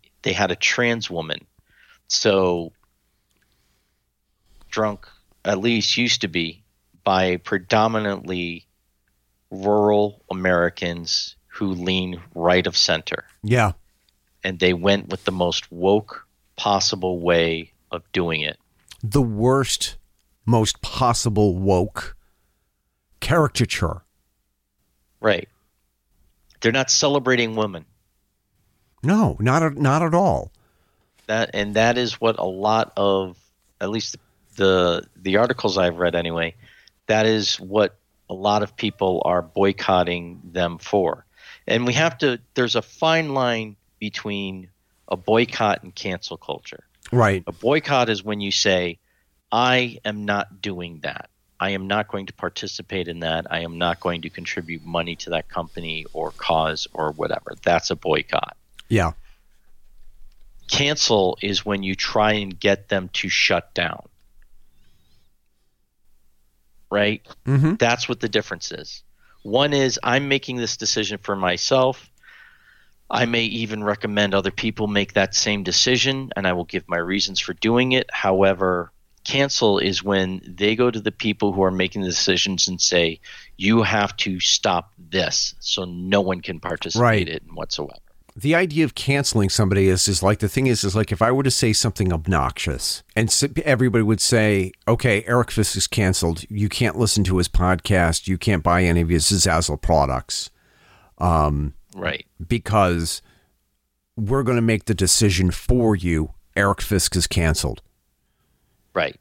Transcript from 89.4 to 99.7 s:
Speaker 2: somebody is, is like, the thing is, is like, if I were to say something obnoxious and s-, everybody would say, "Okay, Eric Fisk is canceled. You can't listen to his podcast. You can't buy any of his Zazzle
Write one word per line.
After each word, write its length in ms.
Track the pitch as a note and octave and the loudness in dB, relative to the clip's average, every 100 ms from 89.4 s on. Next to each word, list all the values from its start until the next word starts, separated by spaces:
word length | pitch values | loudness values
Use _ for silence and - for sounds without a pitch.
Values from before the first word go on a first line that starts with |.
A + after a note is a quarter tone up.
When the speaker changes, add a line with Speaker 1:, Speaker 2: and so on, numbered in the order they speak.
| F#2+ | 2
Speaker 2:
somebody 380 | - G2 G2 F#2+ | 2 2 4 4
is, 220 | F#2 - | 4 2
is 120 | F2+ | 2
like, 180 | F#2+ G#2 | 2 2
the 100 | G2+ | 0
thing 180 | C3 C3 | 0 2
is, 160 | A2 | 2
is 100 | G2+ | 0
like, 180 | G#2+ - | 0 0
if 80 | G2+ | 2
I 100 | A2+ | 2
were 120 | C3 | 4
to 80 | C3+ | 2
say 200 | - A#2 | 2 2
something 400 | G#2+ A2+ - F#2+ | 2 0 0 0
obnoxious 920 | D#2+ E2 E2 D2+ - E2 C2+ - - _ G#2+ | 0 2 2 0 -2 -6 -4 -6 -8 _ -2
and 140 | A2 | 0
s-, 160 | - - D#3+ | 0 0 -2
everybody 400 | D3+ A#2+ B2 A2+ | 0 2 4 4
would 160 | G#2+ A2 | 2 2
say, 540 | - A#2 G#2+ G2 F#2 - - | 2 4 4 2 0 -4 0
"Okay, 360 | A#2 B2 G#2 G#2+ | 2 2 0 2
Eric 260 | A#2+ A2+ | 0 2
Fisk 260 | - G2+ F#2+ | 0 0 0
is 100 | - | -2
canceled. 560 | - F#2 F2+ E2+ E2+ - | 2 2 2 0 -2 -6
You 200 | G2+ G#2 | -4 -2
can't 280 | - A2+ A2 | 0 -2 2
listen 260 | A2 G#2+ F#2 | 0 2 2
to 120 | F#2 | 2
his 100 | E2+ | 2
podcast. 800 | - F2+ F2+ - F#2 E2+ E2 - | 2 4 2 2 4 4 0 -2
You 100 | F2+ | -2
can't 240 | - F#2 | 0 2
buy 200 | F2 F2 | 2 4
any 180 | F2+ E2+ | 4 4
of 80 | E2 | 4
his 160 | E2+ - | 2 2
Zazzle 560 | G2 F#2 D#2+ D#2+ | 2 2 2 0